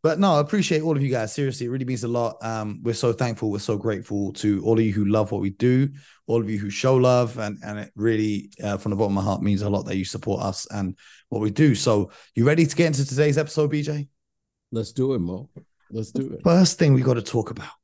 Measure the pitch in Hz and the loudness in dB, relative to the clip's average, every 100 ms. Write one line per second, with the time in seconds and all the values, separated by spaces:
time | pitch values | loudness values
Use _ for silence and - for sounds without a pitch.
0 | 156 160 196 151 143 208 170 156 160 147 | 0 2 4 4 2 0 2 0 0 0
1 | 139 123 107 - 139 - 120 135 127 123 | 0 0 -2 -2 -4 -4 -6 -4 -4 -4
2 | 117 120 117 - 113 110 107 101 117 110 | -2 -2 -2 -4 -6 -6 -6 -6 -4 0
3 | 123 113 123 107 110 101 - 107 110 101 | 0 0 -2 -2 -4 -4 -2 -2 -2 -4
4 | - 101 98 - 107 101 92 113 110 101 | -4 -4 -4 -2 0 0 2 2 2 0
5 | 101 107 101 101 101 98 123 127 139 139 | 2 2 0 -2 -4 0 2 4 0 -4
6 | - _ - 117 104 107 101 95 131 131 | -20 _ -2 -2 0 -4 -6 -2 2 4
7 | 127 123 120 120 107 101 107 104 - - | 4 4 2 -4 -8 -8 -10 -10 -12 -2
8 | 113 110 107 101 - - 104 98 107 101 | 0 2 0 -2 -8 -8 -4 -4 -2 0
9 | 104 98 98 95 101 98 104 101 - 98 | 0 0 0 0 0 0 0 -2 -2 -6
10 | 92 92 107 98 101 95 - 104 92 - | -6 -8 -6 -4 -4 -6 -8 -6 -6 -8
11 | - - _ - 107 101 151 107 - 107 | -20 -20 _ -4 -2 4 4 4 2 2
12 | 110 - _ - 123 160 156 - 170 135 | 0 -8 _ 0 2 4 2 2 2 2
13 | 139 127 151 143 147 - 147 151 147 147 | -2 2 2 2 -2 -2 0 -2 -4 -6
14 | 143 _ _ _ _ _ _ 113 98 - | -8 _ _ _ _ _ _ -6 -4 -2
15 | 131 127 87 92 139 - _ _ _ 110 | 0 0 -4 -6 -12 -20 _ _ _ -10
16 | 107 - 135 - 175 170 185 - 160 131 | -6 -6 -8 -2 4 6 6 6 6 6
17 | 131 120 101 120 107 113 - - | 4 2 0 -2 -4 -10 -14 -20